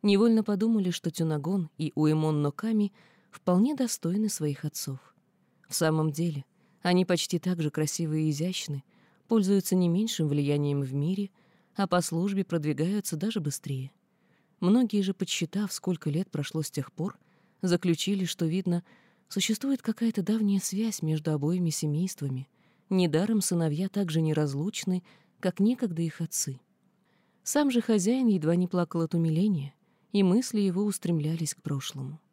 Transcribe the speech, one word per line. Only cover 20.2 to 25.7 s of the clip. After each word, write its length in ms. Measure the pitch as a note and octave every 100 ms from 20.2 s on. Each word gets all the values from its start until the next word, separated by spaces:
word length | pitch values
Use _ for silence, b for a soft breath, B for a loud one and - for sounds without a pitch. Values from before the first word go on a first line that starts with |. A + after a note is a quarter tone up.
давняя 380 | F3 A3 G#3 G3
связь 420 | - F#3+ A3+ -
между 300 | D#3 D#3 D3+
обоими 380 | D3+ C#3+ F3+ F3
семействами. 800 | D#3 D#3 D3 F#3 - C#3 C3 C3 b b b b
Недаром 500 | F#3+ F3+ D3+ G3+ A3
сыновья 480 | - E3+ E3 D3 F#3+
так 220 | G3+ F#3
же 100 | D#3+
неразлучны, 840 | D#3+ D#3 D3+ C#3 E3+ - - F#3 b b b b
как 200 | F3+ F3
некогда 420 | G3+